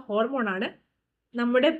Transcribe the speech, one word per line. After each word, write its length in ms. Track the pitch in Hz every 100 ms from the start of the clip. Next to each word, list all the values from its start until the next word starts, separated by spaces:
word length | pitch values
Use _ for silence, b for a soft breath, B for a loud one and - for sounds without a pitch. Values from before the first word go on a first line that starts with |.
| 262
ഹോർമോണാണ് 600 | 208 240 277 214 185 277 - _ _ _ _ _
നമ്മുടെ 360 | 240 240 247 285 320